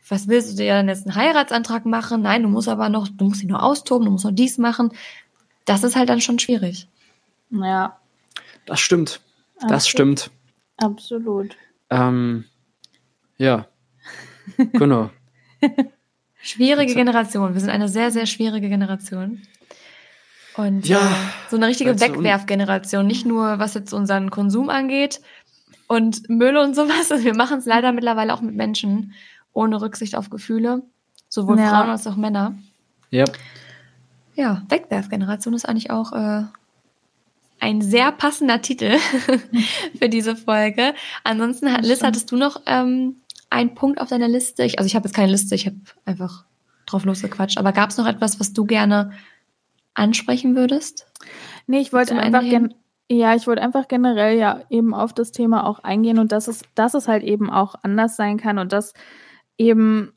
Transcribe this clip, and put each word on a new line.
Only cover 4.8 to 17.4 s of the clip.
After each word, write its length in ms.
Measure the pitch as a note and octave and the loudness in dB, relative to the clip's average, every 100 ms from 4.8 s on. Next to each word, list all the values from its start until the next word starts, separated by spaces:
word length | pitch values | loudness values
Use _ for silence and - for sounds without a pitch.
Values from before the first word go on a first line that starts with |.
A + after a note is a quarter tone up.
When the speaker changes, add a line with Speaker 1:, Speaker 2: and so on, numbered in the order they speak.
| A#3 A#3 - - _ _ _ _ - | -2 -2 -20 -20 _ _ _ _ 0
Speaker 1:
Das 180 | G3+ | 2
ist 120 | A#3+ B3+ | 2 2
halt 140 | B3 | 2
dann 120 | A#3+ | 2
schon 180 | A#3+ A#3+ | 0 -2
schwierig. 480 | - A#3 F#3 F#3 - _ _ _ _ _ _ | 0 0 -2 -6 -16 _ _ _ _ _ _
Speaker 2:
Ja. 460 | G#3+ F#3+ F#3+ F#3+ - _ _ _ - - - - | -4 -2 -2 -2 -8 _ _ _ -20 -20 -20 -8
Speaker 3:
Das 140 | - | -4
stimmt. 420 | - F3 D#3 - _ _ _ _ | 2 2 0 -6 _ _ _ _
Das 300 | A3+ C#3 - | 0 0 2
Speaker 2:
Absolut. 20 | |
Speaker 3:
stimmt. 440 | D#3+ C#3 C#3 - _ _ _ _ - | 4 4 2 -4 _ _ _ _ -2
Speaker 2:
Absolut. 800 | A3 G#3 - A#3 A3+ G3+ G3+ - _ _ _ | -2 -2 -8 -8 -4 -4 -6 -12 _ _ _
Speaker 3:
Ähm, 560 | B2+ B2+ B2 A#2+ A#2 A2+ _ _ _ _ _ _ _ _ _ | 0 2 2 -2 -4 -10 _ _ _ _ _ _ _ _ _
ja. 300 | C3 A#2 A2 _ _ _ - - - - - - | 0 0 -2 _ _ _ -20 -20 -20 -20 -12 0
Speaker 2:
<laughs> 160 | C4 | 0
Speaker 3:
Genau. 360 | A#3+ C#3+ B2 G#2+ _ _ _ _ _ C#4+ C#4 C4+ _ _ _ _ _ | 4 4 4 0 _ _ _ _ _ 0 0 -4 _ _ _ _ _
Speaker 1:
Schwierige 500 | - G#3+ B3+ D4 C#4 | -16 0 4 4 2
Speaker 3:
Jetzt 40 | B3 | 2
Speaker 1:
Generation. 560 | B3 A#3 A3 G#3 | 2 2 0 -2